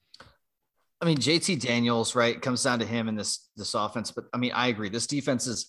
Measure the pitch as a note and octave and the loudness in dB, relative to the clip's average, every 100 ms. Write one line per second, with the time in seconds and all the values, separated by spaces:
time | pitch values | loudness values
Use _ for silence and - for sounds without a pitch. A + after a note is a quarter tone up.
0 | _ - - _ _ _ _ _ _ _ | _ -20 -20 _ _ _ _ _ _ _
1 | E3+ D3 A#2+ E3 E3 D#3+ B2+ A#2+ A#2+ A#2 | 2 2 4 2 2 0 0 2 2 2
2 | A2+ B2+ A#2 - C3 B2 C3+ A#2+ G#2 A#2 | 2 4 2 2 -2 0 0 0 0 -2
3 | A2+ G#2+ G2 - - - G2+ A2+ G#2 A#2 | -2 -2 -4 -6 -10 -12 -4 -2 -2 -4
4 | G#2 - - A#2+ B2 - B2 G#2+ G#2 A2+ | -6 -8 -8 -4 -2 0 0 0 -4 -4
5 | - C#3+ - B2 B2 G#2+ | -4 -2 0 0 -2 -6